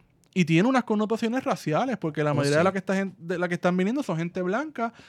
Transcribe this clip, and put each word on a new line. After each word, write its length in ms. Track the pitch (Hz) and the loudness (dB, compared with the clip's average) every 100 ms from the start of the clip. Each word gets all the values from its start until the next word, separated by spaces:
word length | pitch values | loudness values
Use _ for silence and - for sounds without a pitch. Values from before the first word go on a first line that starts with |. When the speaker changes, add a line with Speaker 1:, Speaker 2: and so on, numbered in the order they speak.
| _ _ _ | _ _ _
Speaker 1:
Y 120 | 185 156 | 0 4
tiene 240 | 165 226 | 4 4
unas 140 | 262 | 2
connotaciones 600 | - 208 214 226 226 254 | 0 0 0 0 -2 -2
raciales, 540 | 269 - - 151 262 226 | -2 -4 -2 0 0 -2
porque 260 | 165 151 | -4 -2
la 80 | 151 | 0
Speaker 2:
Oh, 40 | 143 | 2
Speaker 1:
mayoría 220 | 143 147 | 2 4
de 40 | |
Speaker 2:
sí. 40 | 185 | 2
Speaker 1:
la 60 | |
que 60 | 190 | 0
está 180 | - 190 | -2 -2
gen-, 200 | 196 - | -2 -8
de 200 | 170 180 | -6 -4
la 80 | 180 | -2
que 80 | 175 | 0
están 200 | 180 180 | 0 2
viniendo 280 | 190 269 | 2 0
son 140 | 240 160 | -2 -4
gente 240 | 170 185 | -4 -4
blanca 520 | 180 214 311 269 233 - | -2 -2 -4 -6 -6 -8